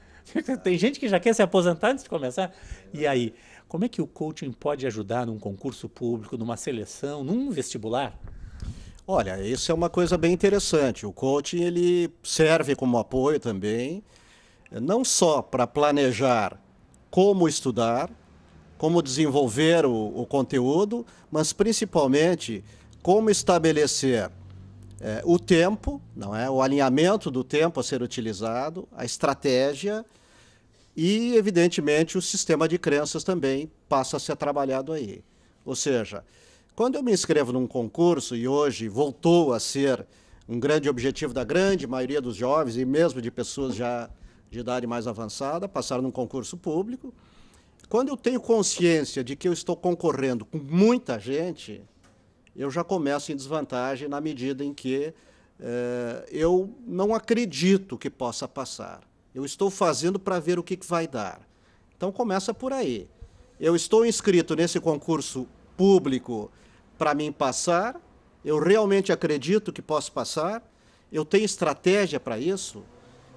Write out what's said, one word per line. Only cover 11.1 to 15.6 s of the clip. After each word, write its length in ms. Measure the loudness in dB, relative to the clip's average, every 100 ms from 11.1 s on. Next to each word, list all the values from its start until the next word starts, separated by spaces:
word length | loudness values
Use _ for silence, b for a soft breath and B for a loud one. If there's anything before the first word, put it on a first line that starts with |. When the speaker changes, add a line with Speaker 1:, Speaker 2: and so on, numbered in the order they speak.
Speaker 2:
coaching, 480 | -4 0 0 -2 -2
ele 500 | 0 2 2 2 0 -6
serve 540 | -4 2 4 4 2 0
como 220 | 2 2
apoio 420 | 2 0 2 0
também, 640 | -2 -4 -2 -2 -4 -8 -14 b b b b b b
não 360 | -6 0 0 2
só 360 | 2 4 2
pra 240 | 0 -2